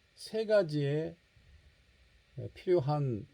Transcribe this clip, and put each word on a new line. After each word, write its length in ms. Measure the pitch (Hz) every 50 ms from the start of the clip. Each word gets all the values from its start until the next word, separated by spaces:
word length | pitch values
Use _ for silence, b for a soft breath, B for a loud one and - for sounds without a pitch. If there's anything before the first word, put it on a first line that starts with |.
| _ _ _
세 300 | - - - - 220 220
가지의 720 | 202 214 208 190 156 147 147 143 139 143 151 160 165 165 - _ _ _ _ - - - - _ - _ _ _ _ _ _ _ _ _ _ _ _ _ 131 113 110 -
필요한 720 | - - 185 180 175 127 139 151 147 143 131 120 98 - -